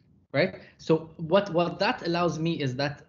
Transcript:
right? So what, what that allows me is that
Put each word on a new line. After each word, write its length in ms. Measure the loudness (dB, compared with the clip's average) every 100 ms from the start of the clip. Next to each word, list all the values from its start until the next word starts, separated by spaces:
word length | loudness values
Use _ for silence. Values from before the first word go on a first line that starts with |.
| _ _ _
right? 300 | 0 0 -2 -18 -6
So 320 | 2 2 0 -10
what, 340 | 2 2 4
what 260 | 0 0 0
that 280 | -2 -2 -2
allows 320 | 0 0 0
me 220 | -2 -2
is 160 | -2 -2
that 240 | -4 -6